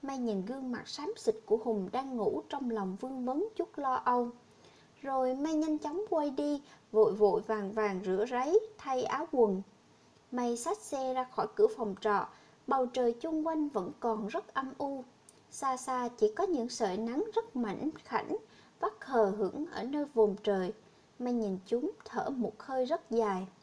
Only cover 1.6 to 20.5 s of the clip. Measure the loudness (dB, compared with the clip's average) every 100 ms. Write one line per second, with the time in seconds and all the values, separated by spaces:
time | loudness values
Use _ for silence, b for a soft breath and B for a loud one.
1.6 | 2 0 0 -2 -2 0 0 0 -4 -4
2.6 | -2 -2 -2 -4 -6 -4 -2 0 -2 -2
3.6 | -6 -2 0 0 4 2 2 -4 -20 B
4.6 | B B B -12 -4 0 2 0 0 2
5.6 | 2 0 -2 -4 0 2 2 0 0 -2
6.6 | B B _ 6 6 6 4 4 0 -2
7.6 | -2 0 0 0 0 0 0 0 4 2
8.6 | 2 -12 -4 -2 0 -2 -2 4 4 4
9.6 | -4 -18 _ b b b _ -4 -2 -2
10.6 | -2 -4 -4 -4 -2 -2 -2 -2 -4 4
11.6 | 4 4 -6 -2 2 2 0 B B B
12.6 | 0 2 2 2 2 2 -2 -2 0 0
13.6 | 0 -2 -4 -4 -2 -2 -2 -4 -6 -6
14.6 | -6 -6 -6 -6 -10 -20 -20 B B -6
15.6 | -4 -4 -2 -2 -2 2 2 4 0 0
16.6 | -2 -2 -2 0 -2 -2 -2 -2 -2 -2
17.6 | -2 -2 -4 -6 -4 -4 -2 -6 -6 B
18.6 | B B -4 -4 -2 4 4 4 -2 -2
19.6 | -8 -6 -4 -4 -2 4 4 4 0